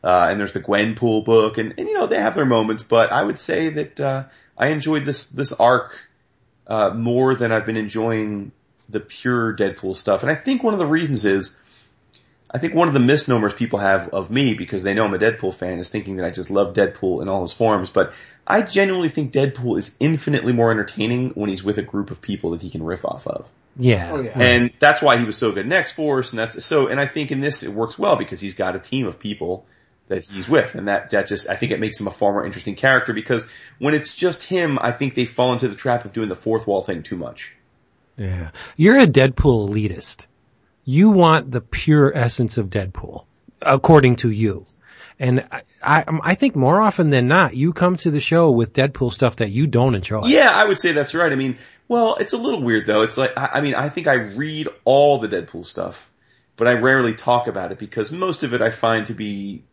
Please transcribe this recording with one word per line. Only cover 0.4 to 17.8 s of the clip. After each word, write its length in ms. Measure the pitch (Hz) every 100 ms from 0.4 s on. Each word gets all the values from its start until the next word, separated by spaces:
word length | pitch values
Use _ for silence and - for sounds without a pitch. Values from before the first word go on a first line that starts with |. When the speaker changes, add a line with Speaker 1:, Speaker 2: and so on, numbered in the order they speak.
| 101
Speaker 1:
the 80 | 98
Gwenpool 600 | - 104 110 113 120 107
book, 340 | 107 113 107 113
and, 140 | 110 -
and, 100 | 427
you 60 |
know, 140 | 415 226
they 120 | 220
have 140 | 110
their 100 | -
moments, 360 | 135 117 110 110
but 280 | - 113 110
I 100 | 127
would 140 | 202 151
say 300 | - 175 160
that, 300 | 151 143 -
uh, 240 | 139 135 135 _ _ -
I 120 | 135
enjoyed 360 | 151 156 151
this, 200 | 139 143 -
this 240 | 135 135
arc, 420 | - 120 123 - - - _ _ _ _ _ -
uh, 220 | 110 101
more 460 | 110 117 120 131
than 160 | 123 120
I've 140 | 110 104
been 100 | 110
enjoying 760 | 104 110 113 110 107 101 101 _ _ _ -
the 100 | 107
pure 560 | - - 127 123 113
Deadpool 400 | 110 98 - 95
stuff. 280 | 92 - 98
And 80 | 131
I 40 |
think 280 | 156 - 262
one 100 | 233
of 60 | 202
the 80 | 156
reasons 360 | 160 156 123
is, 320 | 104 98 92 _ _ _ _ _ _ _ _ _ _
I 60 | 123
think 160 | 160
one 140 | 160 175
of 80 |
the 40 | 139
misnomers 540 | 123 143 - 120 104
people 240 | - 117 101
have 300 | 98 98 -
of 220 | 98 90
me, 240 | 123 135
because 260 | 107 92 98
they 140 | 95
know 80 | 101
I'm 100 | 107
a 60 | 95
Deadpool 340 | 110 110 95
fan, 240 | 90 90 87
is 120 | 87
thinking 260 | 110 98 92
that 80 |
I 60 | 87
just 180 | 87 82
love 240 | 98 101
Deadpool 480 | 95 101 - 95 85
in 80 | 95
all 140 | 95
his 100 | 87
forms, 380 | - 113 104